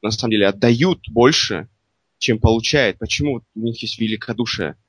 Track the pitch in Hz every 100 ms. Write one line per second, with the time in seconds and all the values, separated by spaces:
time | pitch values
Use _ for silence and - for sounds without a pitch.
0 | 104 107 120 107 98 101 117 117 170 175
1 | - 117 123 160 - 92 - _ _ _
2 | _ _ - 110 110 113 113 151 120 95
3 | 110 - 147 123 _ - 113 113 113 -
4 | 110 110 - 107 120 - 82 -